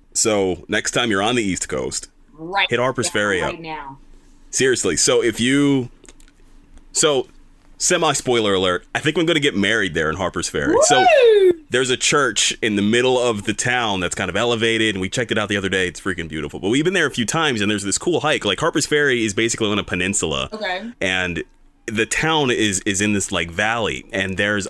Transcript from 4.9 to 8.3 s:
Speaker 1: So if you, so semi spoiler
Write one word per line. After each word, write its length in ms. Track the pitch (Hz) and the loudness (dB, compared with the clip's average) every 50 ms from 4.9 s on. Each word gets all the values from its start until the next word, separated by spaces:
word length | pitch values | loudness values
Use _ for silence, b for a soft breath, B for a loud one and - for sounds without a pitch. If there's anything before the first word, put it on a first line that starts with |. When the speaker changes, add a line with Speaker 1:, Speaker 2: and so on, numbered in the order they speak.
| 80 | 0
Speaker 1:
So 240 | 73 - - 123 120 | 2 2 2 4 2
if 180 | 113 117 104 110 | 2 2 0 0
you, 500 | 117 123 135 143 143 143 139 135 120 120 - - - - - - - - _ - - - - - - - - - - - | 0 0 2 2 2 2 2 0 -2 -4 -10 -18 -20 -20 -20 -20 -20 -20 _ -20 -20 -20 -20 -20 -20 -20 -20 -20 -18 -6
so 360 | - - - 156 143 131 120 - - - - - - _ - - - | -2 0 2 2 2 0 -2 -4 -8 -20 -20 -20 -20 _ -20 -20 -8
semi 360 | - - - 180 170 165 156 139 | -4 0 0 2 4 2 2 2
spoiler 400 | - - 131 | 0 0 2